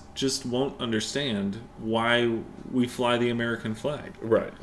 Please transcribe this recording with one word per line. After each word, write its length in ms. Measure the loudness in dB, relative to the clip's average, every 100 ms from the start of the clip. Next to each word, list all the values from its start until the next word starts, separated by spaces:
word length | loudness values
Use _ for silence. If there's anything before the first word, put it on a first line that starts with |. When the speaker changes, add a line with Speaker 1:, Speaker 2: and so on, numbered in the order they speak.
| -14
Speaker 1:
just 320 | -2 0 0 -2
won't 340 | 0 0 -2
understand 800 | -2 0 0 -2 -2 0 -2 -4 -10 -8
why 580 | 0 2 4 4 4 0 -4 -12 -2
we 160 | 0 0
fly 300 | 2 2 4
the 120 | 2
American 420 | 2 0 -2 -4
flag. 400 | -4 -4 -6 -10 -8
Speaker 2:
Right. 320 | 4 4 4 -8